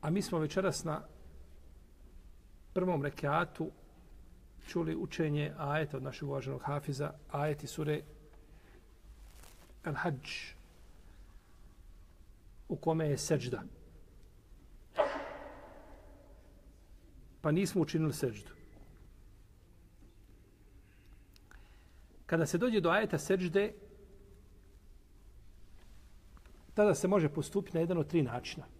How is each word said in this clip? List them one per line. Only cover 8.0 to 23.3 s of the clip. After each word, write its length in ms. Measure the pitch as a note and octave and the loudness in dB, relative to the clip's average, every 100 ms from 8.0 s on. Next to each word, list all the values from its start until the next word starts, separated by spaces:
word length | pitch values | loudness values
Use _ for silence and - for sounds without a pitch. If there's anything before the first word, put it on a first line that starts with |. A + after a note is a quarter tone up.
| - - - - - - - - - - - - - - - - - - | -2 -18 -20 -20 -20 -20 -20 -20 -20 -20 -20 -18 -18 -18 -18 -20 -20 -10
Al-Hadž, 680 | - C#3+ F3 C3 - - - - - - - - - - - - - - - - - - - - - - - - - | -6 -2 -2 -2 -6 -10 -10 -16 -20 -20 -20 -20 -20 -20 -20 -20 -20 -20 -20 -20 -20 -20 -20 -20 -20 -20 -20 -20 -8
u 60 | D#3 | -2
kome 340 | - D#3+ D#3 | 2 4 4
je 80 | C#3 | 2
seđda. 440 | - D3 B2 - - - - - - - - - - - - - - - - - - - - - - - - - - - - - - - - - - - - - - - | 2 2 2 -4 -6 -14 -18 -20 -20 -20 -20 -20 -20 -20 -20 -20 -10 2 2 2 -6 -10 -12 -14 -16 -18 -18 -18 -18 -20 -20 -20 -20 -20 -20 -20 -20 -20 -20 -20 -20 -2
Pa 100 | D#3 | 2
nismo 300 | D#3+ F#3+ F#3 | 4 4 4
učinili 320 | D3+ E3 D#3 | 4 4 2
seđdu. 380 | - C3 G#2 - - - - - - - - - - - - - - - - - - - - - - - - - - - - - - - - - - - - - - - | 2 -2 -2 -14 -16 -18 -18 -20 -20 -20 -20 -20 -20 -20 -20 -20 -20 -20 -20 -20 -20 -20 -20 -20 -20 -20 -20 -20 -20 -20 -20 -20 -20 -20 -20 -20 -20 -20 -20 -20 -18 0
Kada 200 | E3 D#3 | 2 4
se 120 | E3+ | 4
dođe 240 | B3 A3 | 4 4
do 80 | E3 | 6
ajeta 280 | F#3 A3 D3 | 4 4 0
seđde, 560 | - | 2